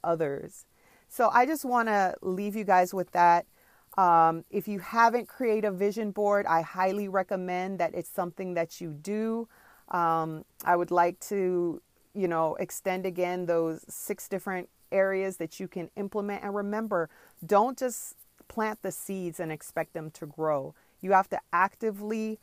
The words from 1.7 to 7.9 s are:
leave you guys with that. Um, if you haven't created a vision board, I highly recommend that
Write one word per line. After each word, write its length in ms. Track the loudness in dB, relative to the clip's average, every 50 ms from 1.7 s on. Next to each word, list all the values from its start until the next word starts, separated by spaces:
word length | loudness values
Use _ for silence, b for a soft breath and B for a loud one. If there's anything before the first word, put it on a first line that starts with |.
| 0 2 2 2 2 2 2 2 0 -2
leave 340 | -4 -4 -4 -2 -4 -4 -4
you 80 | -4 2
guys 300 | 4 6 6 4 4 0
with 180 | -4 -6 -2 2
that. 340 | 6 6 8 6 6 2 _ b b b b b b b b b 4
Um, 480 | 6 6 8 8 8 6 4 0 -6 _
if 160 | -6 -6 -4 -4
you 100 | -6 -6
haven't 500 | -6 -2 4 6 6 6 6 2 -4 -4
created 380 | -6 -2 0 2 2 2 2
a 60 | 0
vision 400 | 0 0 0 0 0 -2 -4 -4
board, 340 | -2 0 2 2 2 2 2
I 160 | 2 2 2
highly 460 | 0 -2 -2 0 0 0 0 0 -4 -2
recommend 720 | -2 -2 -2 0 -4 -4 -4 -4 -4 -4 -4 -6 -2 -2
that 160 | -2 -2